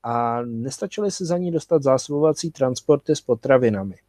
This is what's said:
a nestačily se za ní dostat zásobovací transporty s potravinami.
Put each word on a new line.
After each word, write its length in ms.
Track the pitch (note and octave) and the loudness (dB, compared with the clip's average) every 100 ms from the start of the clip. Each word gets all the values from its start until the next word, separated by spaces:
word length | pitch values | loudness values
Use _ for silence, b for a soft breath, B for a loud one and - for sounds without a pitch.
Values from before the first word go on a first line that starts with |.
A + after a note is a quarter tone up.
a 400 | A#2 A#2+ A#2 A#2 | -2 -2 0 -2
nestačily 680 | A#2+ A2+ B2+ - G3+ - G3+ | -6 -6 -8 -8 -8 -4 -4
se 140 | - | -4
za 140 | E3+ F3 | -4 -2
ní 140 | F3+ | -2
dostat 300 | E3 - D#3+ | -4 0 0
zásobovací 680 | C3+ C3 - D3 D#3 D3+ E3+ | 4 2 0 0 2 0 -6
transporty 680 | - C3 B2+ - C#3+ - D3+ | -2 -2 -2 2 2 2 -4
s 40 | |
potravinami. 760 | - A2+ C3+ C3 B2 G#2 G2 F#2 | 0 -2 4 4 4 0 -6 -12